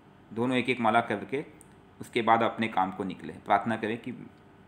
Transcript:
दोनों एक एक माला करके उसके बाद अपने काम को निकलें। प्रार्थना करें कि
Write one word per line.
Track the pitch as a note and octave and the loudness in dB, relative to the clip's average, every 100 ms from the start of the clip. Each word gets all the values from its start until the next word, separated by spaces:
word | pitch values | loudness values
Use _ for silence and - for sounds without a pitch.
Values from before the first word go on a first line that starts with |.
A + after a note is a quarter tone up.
| - - - | -20 -20 -10
दोनों | A2 B2 B2+ | -4 0 0
एक | B2+ | 0
एक | A#2 | 2
माला | A2 A#2 | 4 4
करके | A#2 G2+ F#2+ C#3 - - - - - - | 2 -4 -4 -6 -8 -16 -20 -20 -20 -18
उसके | A#2 A#2+ | -4 0
बाद | A2 A2+ | 4 4
अपने | A2 - A2 | 4 0 -2
काम | F#2 F#2+ | 0 -2
को | F#2+ | -4
निकलें। | G2 - D#2+ F2 | -8 -8 -12 -12
प्रार्थना | - G2+ A#2 A2 | 2 2 2 -2
करें | G#2+ A#2 | -4 -6
कि | B2+ - - - - - | -8 -12 -16 -20 -20 -20